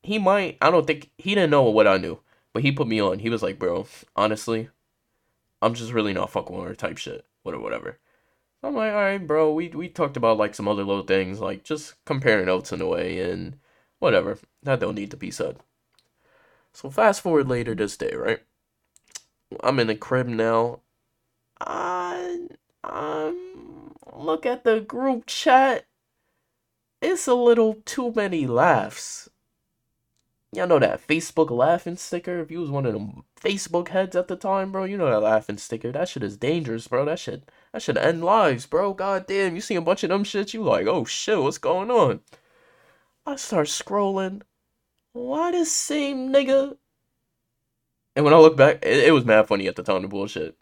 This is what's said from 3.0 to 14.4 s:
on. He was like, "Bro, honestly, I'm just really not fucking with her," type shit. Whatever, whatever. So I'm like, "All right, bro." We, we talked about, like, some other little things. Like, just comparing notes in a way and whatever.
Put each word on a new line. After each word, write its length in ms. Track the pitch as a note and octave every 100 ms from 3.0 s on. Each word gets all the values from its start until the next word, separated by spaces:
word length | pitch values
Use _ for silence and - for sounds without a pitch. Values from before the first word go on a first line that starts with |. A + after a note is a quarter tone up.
on. 180 | G2+ F#2+
He 100 | A2+
was 140 | A2+
like, 160 | G2 G2+
"Bro, 280 | F#2 F2 - - - -
honestly, 540 | G#2+ G#2+ - A2+ A#2+ _ _ _ _ _ _ _ _ _
I'm 120 | A2
just 200 | A#2 A2+
really 200 | A#2 G#2
not 180 | F2+ F#2+
fucking 240 | G2 - F#2
with 120 | F2+
her," 80 | -
type 220 | E2 -
shit. 280 | - - _ _
Whatever, 200 | - C#2+
whatever. 360 | G#1 A1+ G1+ - _ _ _ _ _ _
So 60 | C#4
I'm 80 | C4+
like, 160 | A3
"All 80 | G#3
right, 260 | G3 G3 E3
bro." 280 | D3+ D#3
We, 160 | D3+ E3+
we 180 | D3+ F3
talked 280 | - D3 C3+
about, 200 | A#2 A2
like, 180 | G#2 -
some 120 | G#2
other 160 | G2+
little 200 | G2 G2
things. 360 | F#2+ F#2+ F#2 G2
Like, 240 | F#2+ F#2+
just 320 | - D3+ - - -
comparing 420 | C#3+ C3 G#2+ F#2
notes 240 | F#2 -
in 80 | F2
a 60 | F2
way 320 | E2+ F2+ F2
and 380 | F2+ F2+ F2+ - _ _ _ _
whatever. 380 | F3+ G2+ F2 -